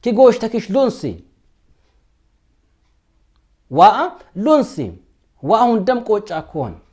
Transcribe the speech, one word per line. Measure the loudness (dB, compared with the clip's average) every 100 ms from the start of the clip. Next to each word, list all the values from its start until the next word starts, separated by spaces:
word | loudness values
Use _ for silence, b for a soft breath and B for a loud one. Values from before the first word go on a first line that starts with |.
كي | -2 4
قوش | 4 4
تكيش | -4 -8 -4
لونسي. | -2 -2 -4 -12 -12 -20 _ _ _ _ _ _ _ _ _ _ _ _ _ _ _ _ _ _ _ _ _ _ _ _
واء | 4 4 4 -4 -8 -16 -6
لونسي. | 2 2 0 -8 -10 -12 _ _ _ _
واء | -2 0
هندم | 2 0 -2 -4
قوش | -2 -4 -4
أكوان. | -12 -10 -10 -10 -12 _